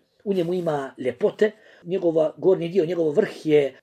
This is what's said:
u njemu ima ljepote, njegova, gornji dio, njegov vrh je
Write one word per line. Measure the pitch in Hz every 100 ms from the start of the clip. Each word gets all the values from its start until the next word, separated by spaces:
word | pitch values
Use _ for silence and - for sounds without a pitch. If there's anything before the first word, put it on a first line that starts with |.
| _ _
u | 208
njemu | 185 165
ima | 180 170 147 135 -
ljepote, | 127 - 202 - 208 - - -
njegova, | 170 185 170 160 156 -
gornji | 165 170 170
dio, | 185 160
njegov | 170 156
vrh | 160 202 - 156
je | 147 139 -